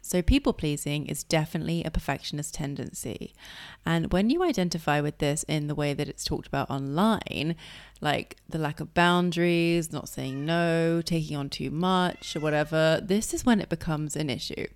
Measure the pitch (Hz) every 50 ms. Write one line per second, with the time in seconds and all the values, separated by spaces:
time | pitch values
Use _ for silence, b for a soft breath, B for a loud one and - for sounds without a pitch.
0 | - - - 180 - - 254 277 277 262 226 - - 151 147 147 - 151 147 151
1 | 147 - 147 - - _ 170 160 151 160 - 165 156 160 165 170 160 160 - -
2 | - - 139 - - - - 147 143 - - - 147 139 143 135 135 - - -
3 | - 123 - - - - - B B B B B B B B B _ 160 165 170
4 | 165 - - 180 202 226 285 349 370 339 277 - 180 175 - 165 - - 147 147
5 | 147 147 - _ 156 143 147 151 - - 151 151 147 147 151 147 147 147 143 139
6 | 147 143 - - - - 151 - - - - 139 - - 135 139 139 139 139 165
7 | 202 226 220 - - - - 80 139 160 170 160 B B B B B B B B
8 | - 151 143 - - _ - _ _ - - 160 156 147 156 - 156 - _ 175
9 | 175 175 175 175 175 180 165 170 170 175 170 170 165 170 170 170 160 160 151 143
10 | - - - - 131 131 131 139 143 156 165 170 170 170 165 165 165 165 165 170
11 | 165 - 175 165 151 151 147 143 139 139 - - 147 139 139 156 180 185 185 185
12 | 180 175 - - - - - 165 147 156 151 147 151 151 165 160 160 160 160 -
13 | - 185 190 214 - - - 330 - 254 233 202 - - - - - - 156 147
14 | 151 147 - 147 156 143 120 - - - - - - - -